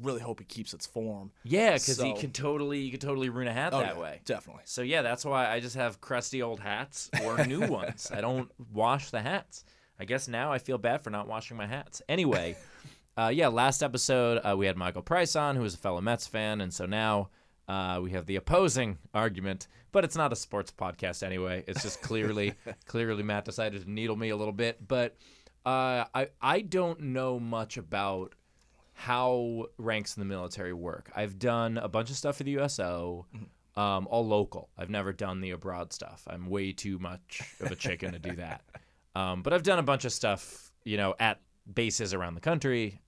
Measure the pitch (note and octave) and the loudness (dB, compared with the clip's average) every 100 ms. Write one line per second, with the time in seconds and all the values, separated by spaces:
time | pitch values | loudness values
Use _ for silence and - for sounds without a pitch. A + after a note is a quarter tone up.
0 | B2+ A#2+ A#2+ A2 - A2+ G#2+ E2 - A#2 | -4 -4 -4 -8 -10 -10 -10 -10 -8 -4
1 | A2 G2+ G2 - A#2 F3 A3+ D3 - B2+ | -4 -4 -10 -14 -2 4 4 4 2 0
2 | C3 G#2 C#3+ B2+ C#3+ D3 C#3+ C#3+ C3+ C3+ | 0 -2 -4 -2 -2 0 0 -2 -4 -4
3 | C#3 C3+ C3 A#2+ B2 A2+ D#3 C#3+ G2+ E2 | -2 0 0 0 -2 0 0 2 0 -2
4 | D#2+ D2 - A2+ - - - - B2 D#3+ | -6 -6 -4 -4 -6 -16 -10 -4 0 2
5 | A#2+ B2 D3 C3+ A#2+ A#2 B2 B2 A#2+ G2+ | 2 0 0 2 4 2 -2 0 -2 -2
6 | - B2 - C3+ A#2 G#2+ G#2 G#2 C#3 - | -4 -2 -2 -2 -2 -4 -4 -4 -4 -8
7 | - - - - C#3 D3+ D3 A2 - - | -4 -2 0 2 2 2 2 0 -2 -6
8 | - - A2+ C3 B2 - A#2 G#2 A2+ C#3 | -6 -2 0 0 -2 -10 -6 2 4 4
9 | C#3 A#2 A2+ F#3+ - - - _ _ - | 0 -4 -2 -2 -4 -14 -20 _ _ -12
10 | G2 B2+ B2 A#2 C#3+ C3+ - B2 A#2 C#3 | -4 -2 -2 -2 0 0 0 0 2 2
11 | A#2+ G#2 G#2 A2 - A#2 G#2 C3+ - - | 0 -4 -4 -6 -6 -8 -6 -6 -8 -10
12 | - E3 D#3+ G2+ E2+ E2+ - - - - | -2 2 4 4 2 -6 -12 -20 -20 -20
13 | _ - A2+ C#3+ D3+ A#2 C3 C3 C#3+ B2 | _ 0 2 4 4 6 4 4 0 0
14 | - B2+ A#2+ A#2 G#2+ G2 G2 F#2 F2+ F#2 | 4 4 6 4 4 4 4 2 -2 -2
15 | - F3 E3+ D#3+ D3 C3+ A2 E2+ G2+ F2 | 0 2 4 2 2 2 0 -2 -2 0
16 | G2+ A#2 - A2+ G#2+ G#2+ F#2 - F#2 G#2+ | 2 0 -2 -2 0 0 -4 -4 -2 0
17 | A2 G#2 G2 - _ _ - F#2+ F#2 F2+ | 4 2 0 -8 _ _ -4 -2 0 0
18 | F#2 F#2 E2 G2 - F3 F#3 C3 A#2 F2+ | -2 -2 -2 -2 4 6 6 4 0 -4
19 | - G#2+ A2 F#2+ F#2+ F#2+ - - - - | -4 0 2 0 -4 -4 -8 -20 0 4
20 | E3+ - D3+ A3+ - G#2 F#2+ - F#2 F2 | 4 2 0 0 -2 -4 -4 -4 -6 -4
21 | F#2 F2+ F#2+ F#2 F#2 F2+ - G2 G#2 - | -4 -4 -4 -2 -2 -2 -4 -4 -4 -6
22 | - A2 G#2+ G#2 G2+ - - G2+ - A#2 | -2 0 2 2 0 -2 -8 -14 -6 -2
23 | A2+ G#2 G#2 G#2 G#2 A2 A2 G2+ F#2 G#2+ | 0 0 0 -2 -2 -2 -2 -4 -6 -2
24 | A2+ G#2+ A2+ G#2 G#2+ G2+ A#2 A2+ G2+ C3 | -2 0 0 0 0 0 0 -2 0 2
25 | A#2+ - - - - _ B2+ C3 B2+ B2 | 2 -2 -20 -20 -20 _ 0 2 2 2
26 | A#2 C3+ C#3 - B2+ F3 G3+ F#3 F3 E3+ | 0 -2 -2 0 2 4 2 0 0 -2
27 | D3 C3 C3 B2+ A#2 A2+ A2 - E2 G2+ | -2 0 0 0 -2 -2 -4 -8 -4 0
28 | G2+ F#2+ F#2 - _ _ _ _ _ - | 0 -2 -4 -12 _ _ _ _ _ -8
29 | - B2 B2+ B2+ A#2+ A#2 A2+ - A#2 A2 | 0 2 4 4 2 -2 -6 -4 -2 0
30 | G#2 - G2 F#2+ F2+ F#2+ F#2 F2 F2 - | -2 -4 -4 -4 -6 -6 -6 -4 -6 -6
31 | - - G#2+ F#2+ A#2+ A#2 A2+ A2+ A2+ A2 | -8 -4 -4 0 0 2 2 0 -2 -2
32 | A2+ C3+ D3+ C#3+ C#3 C#3 C#3 C#3 F#2 F2 | -2 -2 -2 -2 -2 0 0 0 -2 -2
33 | F2 F2 - A2 G#2+ - _ - G#2 G2 | -4 -6 -10 -14 -14 -18 _ 0 2 2
34 | F#2+ A#2 A2+ G#2 G2 E2+ - - F2 G#2 | 2 2 4 4 4 -2 -12 -10 -4 -2
35 | G2 F#2 G2 F#2 F#2 F2+ F#2+ F2+ E2+ - | -2 -2 -4 -4 -4 -6 -6 -6 -6 -8
36 | - - - F2 F2+ G2 F#2+ F#2+ G#2 F#2 | -12 -14 -12 -10 -4 -2 -2 -4 -4 -4
37 | F2+ F2+ - - - - - F2+ - F2 | -4 -10 -12 -12 -12 -6 -6 -4 -4 -2
38 | F#2 E2+ E2+ E2+ E2+ - - - - _ | -4 -6 -6 -8 -8 -10 -12 -20 -20 _
39 | _ F#2 F#2+ F#2 A2 F3 E3+ F#3 C#3 C3+ | _ -2 -2 0 2 4 6 4 4 2
40 | B2+ - A2 G2 - - - _ - G#2 | 0 0 0 0 -4 -16 -20 _ -2 0
41 | G2 - A2+ G2+ _ _ - G2+ A#2 - | 2 4 2 2 _ _ -6 0 0 0
42 | G#2 F#2 F2 E2+ D#3 E3 C#3 A#2+ A2 G2 | -2 -2 -2 -2 0 2 2 2 0 -4